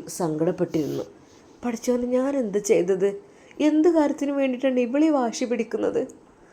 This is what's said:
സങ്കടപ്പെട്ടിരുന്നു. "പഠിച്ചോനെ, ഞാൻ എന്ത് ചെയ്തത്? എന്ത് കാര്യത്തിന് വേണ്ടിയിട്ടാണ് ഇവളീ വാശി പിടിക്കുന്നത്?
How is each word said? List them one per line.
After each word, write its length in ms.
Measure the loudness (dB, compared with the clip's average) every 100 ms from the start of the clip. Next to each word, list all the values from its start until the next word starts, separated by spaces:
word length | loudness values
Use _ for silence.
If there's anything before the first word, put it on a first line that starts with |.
| -2
സങ്കടപ്പെട്ടിരുന്നു. 960 | -6 -4 0 -2 0 -2 -2 -2 -4 -8 -14 -20 -20 -20 -10
"പഠിച്ചോനെ, 460 | -6 -4 -2 -2 0
ഞാൻ 260 | 0 0 -2
എന്ത് 220 | -2 -2
ചെയ്തത്? 500 | 2 2 2 2 0 -2 -10 -20 -18 0
എന്ത് 280 | 2 4 4
കാര്യത്തിന് 440 | 4 2 0 -2
വേണ്ടിയിട്ടാണ് 480 | 0 0 0 0 0
ഇവളീ 280 | 0 2 2
വാശി 360 | 2 0 -2
പിടിക്കുന്നത്? 560 | -2 -2 -2 -2 -2 -2 -4 -8 -20 -20 -20